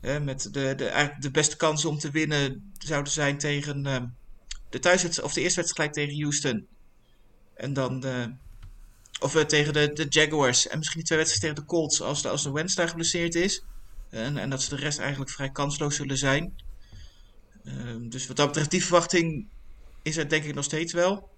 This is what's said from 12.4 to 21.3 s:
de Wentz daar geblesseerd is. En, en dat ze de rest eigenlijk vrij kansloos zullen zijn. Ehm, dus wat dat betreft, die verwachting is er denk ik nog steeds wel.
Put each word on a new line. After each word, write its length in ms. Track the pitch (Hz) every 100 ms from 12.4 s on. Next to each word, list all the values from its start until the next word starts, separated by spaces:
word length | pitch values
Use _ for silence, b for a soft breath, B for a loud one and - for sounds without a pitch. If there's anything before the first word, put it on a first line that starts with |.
de 100 | 147
Wentz 220 | 143 175
daar 140 | - 170
geblesseerd 460 | 165 165 175 170
is. 300 | 170 185 - - - - - -
En, 260 | 110 117 147
en 120 | 107
dat 120 | 131
ze 60 | -
de 80 | 139
rest 160 | 143 143
eigenlijk 320 | 139 139 135
vrij 200 | - 135
kansloos 460 | - 143 143 147 143
zullen 200 | 139 131
zijn. 360 | 135 139 170 - - b b b b b b b - -
Ehm, 440 | 135 135 123 117 120
dus 180 | 123 -
wat 100 | -
dat 100 | -
betreft, 240 | 170 147
die 120 | 185
verwachting 640 | 180 175 165 180 165 151 - - - - - -
is 140 | 151 156
er 120 | 147
denk 160 | 156
ik 100 | 151
nog 100 | 143
steeds 280 | 143 156 165
wel. 380 | 170 180 202 -